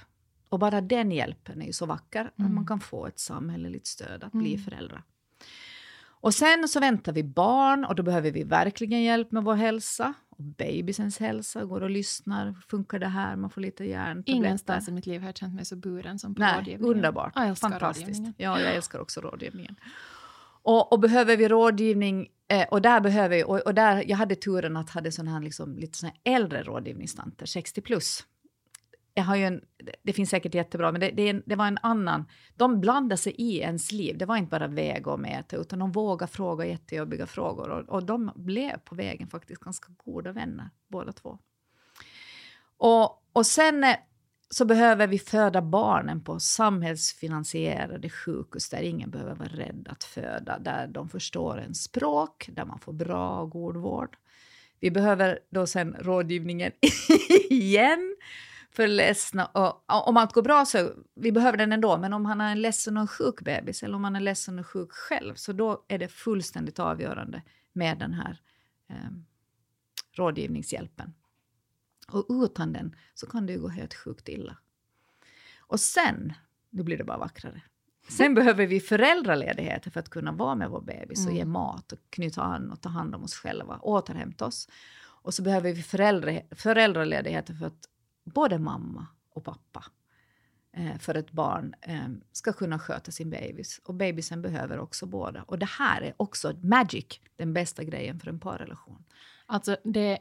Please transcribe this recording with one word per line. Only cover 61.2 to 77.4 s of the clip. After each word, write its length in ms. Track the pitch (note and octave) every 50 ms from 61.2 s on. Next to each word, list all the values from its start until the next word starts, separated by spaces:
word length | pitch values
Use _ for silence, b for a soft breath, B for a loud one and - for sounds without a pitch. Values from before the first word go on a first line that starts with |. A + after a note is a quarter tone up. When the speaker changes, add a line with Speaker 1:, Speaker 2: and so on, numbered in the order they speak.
| C#3+ A#3
Speaker 1:
behöver 260 | G#3 A3+ A#3+ B3+ A3 G#3
den 140 | G#3+ G#3+
ändå, 260 | G#3+ A3 A3+ G#3 E3 E3
men 140 | F#3 G3
om 120 | G#3 G#3+ G#3
han 140 | G#3 G#3+ G#3
har 80 | G#3+ G#3+
en 120 | G#3 G#3+
ledsen 340 | A3 A3+ G#3+ - - A3 G#3
och 40 | G#3+
en 60 | G#3+
sjuk 340 | G#3 - - A3+ B3 - -
bebis 420 | - - D3 - - - G3+ -
eller 140 | G#3+ G#3 G3+
om 80 | G3 G3+
han 120 | G3+ G3
är 40 | G3
ledsen 380 | G3 G3 G3 - - - F#3 F3+
och 80 | F3
sjuk 260 | - - F#3+ F3 -
själv, 420 | - - - - D#4 - - - -
så 180 | - - G#3
då 320 | F#3+ F#3+ A3+ A3 G3+ - _ -
är 100 | G3+ F3+
det 100 | F3+ F3+
fullständigt 720 | - - - A#3 G#3+ G3 E3 - - D#3+ D#3 D3+ - -
avgörande 640 | F3 E3 D#3+ D#3+ E3+ - - - - - - - - b b b b b
med 260 | b F3+ E3+ D#3+ D#3 D#3+
den 140 | - D#3+ E3+
här, 260 | E3+ - - E3+ - _ _ _ _ _ _ _ _ _ -
ehm, 360 | - - - - - F3 D#3+ _ _ _ _ _ _ _ _ _ _ _ _ _ - - - _
rådgivningshjälpen. 1000 | - - F3+ E3 - - C#3+ C#3 D#3 - D3+ - - - - - _ - - - - _ _ _ _ _ _ _ _ _ _ _ _ _ _ _ _ _ - -
Och 180 | - G3+ - -
utan 440 | B3 B3+ B3 - - F3+ D#3+ D#3+
den 220 | D#3 - - E3 - b b b b
så 120 | b -
kan 200 | - - A#3 G3+
det 60 | F3+
ju 80 | F#3 F3
gå 80 | D#3+ F3+
helt 260 | E3+ F3+ - D#3 -
sjukt 340 | - - - - - - -
illa. 280 | C#2+ - - - - - _ _ _ _ _ _ b b b b b b b b b b b b b b
Och 200 | b b - G#3
sen, 520 | - - - F4+ E4 B3 - - - D3+ D#3 - _ _ _ _ _ _
nu 120 | A#3+ F#3
blir 160 | E3+ E3+ E3 D3
det 60 | -
bara 140 | - - -
vackrare. 420 | - - - -